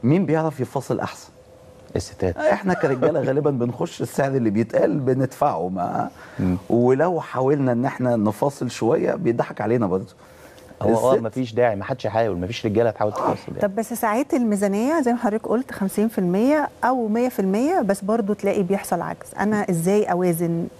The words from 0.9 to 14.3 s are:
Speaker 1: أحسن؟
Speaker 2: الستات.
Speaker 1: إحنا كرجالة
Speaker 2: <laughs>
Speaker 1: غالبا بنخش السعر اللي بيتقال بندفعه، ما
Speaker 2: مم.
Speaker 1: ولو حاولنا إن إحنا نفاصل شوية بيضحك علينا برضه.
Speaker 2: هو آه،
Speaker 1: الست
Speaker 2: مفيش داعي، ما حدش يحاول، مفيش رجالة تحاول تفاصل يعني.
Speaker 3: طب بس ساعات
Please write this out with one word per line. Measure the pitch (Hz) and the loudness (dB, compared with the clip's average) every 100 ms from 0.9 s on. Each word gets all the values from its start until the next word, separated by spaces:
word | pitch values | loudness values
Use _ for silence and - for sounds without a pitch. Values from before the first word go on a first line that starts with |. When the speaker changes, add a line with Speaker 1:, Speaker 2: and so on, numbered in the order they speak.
| 113 | -4
Speaker 1:
أحسن؟ | - - - - - - - - - - | -4 -10 -20 -20 -20 -20 -20 -20 -6 -6
Speaker 2:
الستات. | - - 92 87 | -6 -4 -4 0
Speaker 1:
إحنا | 311 202 196 | 0 0 0
كرجالة | 175 151 127 156 151 | 0 0 2 2 2
Speaker 2:
<laughs> | 123 | 0
Speaker 1:
غالبا | 135 147 | 0 0
بنخش | 135 120 120 165 - | 0 -2 -4 -8 -6
السعر | 127 - 139 135 | -6 -2 0 2
اللي | 113 | 2
بيتقال | 101 113 - - 160 | 0 0 0 0 0
بندفعه، | 127 131 127 - 143 87 90 | 0 0 -2 0 -2 0 -4
ما | 92 87 - - - - - | -4 -4 -4 -6 -10 -16 -4
Speaker 2:
مم. | 95 92 - | -2 -2 0
Speaker 1:
ولو | 120 123 131 165 165 | 2 4 4 2 0
حاولنا | - 120 131 147 131 | -4 -2 2 2 2
إن | 117 | 2
إحنا | 131 - 123 117 | -2 0 0 2
نفاصل | 104 107 143 139 123 | 2 2 -2 -2 -8
شوية | - 110 120 - | 0 2 2 2
بيضحك | - - 120 - - | 0 0 0 -2 -4
علينا | 107 123 101 | 0 2 2
برضه. | 95 - - - - - - - - | -2 -4 -18 -20 -20 -20 -20 -20 -4
Speaker 2:
هو | 104 113 | 0 2
آه، | 120 | 4
Speaker 1:
الست | 139 | 2
Speaker 2:
مفيش | 113 131 123 | 0 -4 -4
داعي، | 110 120 98 | 2 2 0
ما | |
حدش | 95 135 | -4 -4
يحاول، | 113 110 113 90 | -2 0 0 0
مفيش | 92 117 110 | -4 -2 0
رجالة | 104 117 | 2 2
تحاول | 104 107 | 2 -2
تفاصل | 104 - - - | 0 -4 -4 -6
يعني. | - | -4
Speaker 3:
طب | 202 | -2
بس | 196 220 | -2 -6
ساعات | 233 226 214 285 | -2 0 0 0